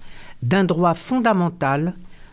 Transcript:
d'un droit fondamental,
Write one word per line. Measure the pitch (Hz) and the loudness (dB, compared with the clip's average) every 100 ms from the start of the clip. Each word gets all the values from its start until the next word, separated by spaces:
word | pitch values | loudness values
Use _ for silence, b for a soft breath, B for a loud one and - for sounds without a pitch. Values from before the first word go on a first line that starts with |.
| B B B B | B B B B
d'un | 120 185 185 | 0 2 4
droit | 170 175 | 4 2
fondamental, | 165 - 254 233 196 175 175 139 139 165 180 b b b | 2 -2 0 2 2 0 0 0 0 -2 -4 b b b